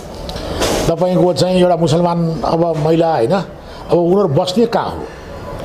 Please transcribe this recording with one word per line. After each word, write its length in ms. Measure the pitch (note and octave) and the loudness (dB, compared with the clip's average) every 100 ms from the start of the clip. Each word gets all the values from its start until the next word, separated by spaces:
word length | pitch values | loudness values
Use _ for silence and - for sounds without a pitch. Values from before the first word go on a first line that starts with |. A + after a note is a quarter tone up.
| - - - - - - - - - | -14 -12 -10 -10 -8 -4 -2 0 0
तपाईँको 440 | D#3+ F3+ F3 F3+ | 0 2 4 2
चाहिँ 280 | - F3+ F#3 | 2 2 4
एउटा 160 | F3+ E3+ | 4 4
मुसलमान 640 | E3 E3 F3 E3+ E3 D#3 | 2 2 2 0 -2 -2
अब 320 | - E3 E3+ D3+ | -2 0 0 0
महिला, 400 | D#3 E3 E3 D3 | 2 2 2 2
होइन, 160 | A#2 | 2
अब 640 | F#3+ D#3+ - - - - | 0 -2 -12 -18 -16 0
उनीहरू 340 | E3 E3+ G3 F#3+ | 2 4 2 2
बस्ने 380 | C#3 - A3 A#3 | 2 0 2 2
कहाँ 240 | F3 A#2+ | 0 -4
हो? 120 | E2+ - - - - - - | -8 -12 -14 -16 -14 -12 -12